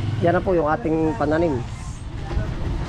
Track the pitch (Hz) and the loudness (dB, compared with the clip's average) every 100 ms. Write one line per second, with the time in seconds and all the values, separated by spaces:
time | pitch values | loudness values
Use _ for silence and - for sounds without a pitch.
0 | - - 170 175 190 175 151 156 160 160 | -2 2 2 2 2 2 2 2 2 2
1 | 156 151 147 156 170 127 131 - - - | 2 2 2 2 2 0 -2 -8 -8 -8
2 | - - - - - - - - | -8 -8 -4 -2 -2 -2 -2 -2